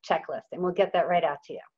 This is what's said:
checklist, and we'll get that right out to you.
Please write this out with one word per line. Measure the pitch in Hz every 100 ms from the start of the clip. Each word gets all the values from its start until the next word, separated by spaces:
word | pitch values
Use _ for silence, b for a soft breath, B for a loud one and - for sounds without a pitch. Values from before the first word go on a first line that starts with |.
| -
checklist, | 165 - 139 -
and | 160
we'll | 180
get | 180 190
that | 180 156
right | 175
out | 160 143 -
to |
you. | 127 -